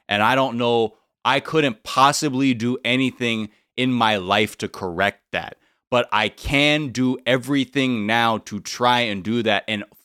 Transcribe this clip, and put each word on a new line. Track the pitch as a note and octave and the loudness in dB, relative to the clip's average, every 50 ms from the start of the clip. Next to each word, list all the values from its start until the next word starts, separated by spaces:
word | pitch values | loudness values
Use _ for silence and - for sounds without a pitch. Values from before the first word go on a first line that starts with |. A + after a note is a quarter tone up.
| _ - | _ -2
And | G2+ G#2 | 0 2
I | G#2+ A2+ C3 | 2 4 4
don't | C3+ C3+ C3+ A#2 A#2+ | 2 2 0 0 -2
know, | B2 A#2+ A#2+ A#2 A2+ G#2+ - _ _ _ _ _ - | 0 2 2 2 0 0 -4 _ _ _ _ _ 0
I | A#2+ C3 C#3+ | 0 0 0
couldn't | C#3 - D#3 D#3+ D3 C3+ A2 _ | -2 0 0 0 0 0 -2 _
possibly | - - - B2+ C3+ C#3+ C#3+ - D#3 D3 B2+ B2+ C#3 C3+ B2 | -10 -2 2 4 4 4 4 2 -2 -2 0 0 0 0 0
do | A2 A2+ A#2+ B2+ - - | 0 -2 -2 -2 -2 -2
anything | A#2 B2 C3 C3+ B2+ B2 - B2 A#2 A2+ A2 G#2+ G#2+ _ _ _ _ - | 0 0 0 0 -2 -2 -2 -2 -2 -2 -4 -6 -8 _ _ _ _ -4
in | - B2+ B2+ | -2 0 0
my | B2+ A#2+ A2+ A2 G#2+ | 2 2 2 2 2
life | G2+ F2+ F#2 G2+ G#2+ A2 G#2 - - | 0 0 0 2 2 2 0 -2 -8
to | A2 F#2+ | -10 -10
correct | - - G2 F2+ E2+ F2 G2 G2+ - _ _ - | -8 -8 -8 -6 -2 0 0 0 0 _ _ -8
that, | - F2 - - - _ _ _ _ _ _ - | -8 -8 -8 -8 -14 _ _ _ _ _ _ -2
but | B2+ A#2+ A#2+ - | 0 0 0 2
I | - G#2+ A2 G#2 | 0 0 0 0
can | - - - - D3 C#3 C#3+ D3 D3+ D3+ D3+ C3+ | -4 -6 -6 -2 0 2 2 2 2 0 -2 -4
do | G#2 B2 B2+ B2+ B2+ - - | -2 0 0 0 0 -2 0
everything | - C3 C3 A#2+ B2+ C#3+ C#3 C3 - - C#3+ C3 B2+ B2 A2 G2+ | 0 0 0 0 -2 -2 -2 -2 -2 -2 -2 0 0 -2 -2 -2
now | G#2+ A2+ A#2 A#2 A#2 A2+ G#2 | 0 0 2 2 0 0 -2
to | - - G#2+ G2+ | -6 -8 -12 -10
try | - - - - B2 B2 B2 A#2+ | -10 -10 -6 0 2 2 2 2
and | A#2+ A2 G2+ G2 F2 | 0 -2 -4 -6 -4
do | G#2 A#2 A#2+ | -2 -2 0
that | A2 G#2+ G2+ G2 - - | 0 2 0 0 0 -4
and | A2 G2+ G#2 - _ _ | -6 -6 -6 -10 _ _